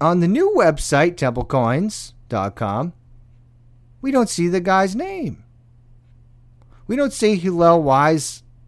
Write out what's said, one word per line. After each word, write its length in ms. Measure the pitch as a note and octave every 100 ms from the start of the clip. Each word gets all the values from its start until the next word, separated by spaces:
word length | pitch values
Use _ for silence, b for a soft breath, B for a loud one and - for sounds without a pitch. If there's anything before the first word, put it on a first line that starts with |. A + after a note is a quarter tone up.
on 180 | D#3 F3+
the 60 | E3+
new 240 | A#3+ G4 F#4+
website, 600 | F3 D3+ - C#3+ E3+ E3+
templecoins 960 | C3 A#2+ A#2 C3+ A#2 C3 G#3+ - - - -
dot 260 | G#2+ G2 -
com, 380 | G#2+ A#2+ E3+ - - - - - _ _ - - _ -
we 100 | C4+
don't 200 | C4 A3+
see 180 | - E3+
the 120 | F#3
guy's 360 | F3+ F#3+ G3 G#3
name. 480 | F#4 G4 G#3+ - - _ _ - - - _ - - - - - b b b
We 100 | B3
don't 160 | C#4
see 240 | - G#3+ G3+
Hillel 460 | F3+ E3+ E3+ E3+
Wise 600 | D3 C3+ D3+ D#3+ - - - -